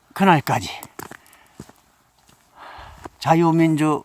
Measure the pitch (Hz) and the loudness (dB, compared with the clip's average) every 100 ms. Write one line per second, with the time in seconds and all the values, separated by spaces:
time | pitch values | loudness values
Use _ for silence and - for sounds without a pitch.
0 | _ - 190 160 - 117 92 - - - | _ 0 4 4 2 -4 -4 -12 -18 -20
1 | - - _ _ _ - - _ _ _ | -20 -20 _ _ _ -20 -20 _ _ _
2 | _ _ _ _ _ _ - - - - | _ _ _ _ _ _ -20 -20 -20 -20
3 | - - 143 165 165 165 165 151 156 151 | -20 -8 0 2 4 2 2 2 0 -2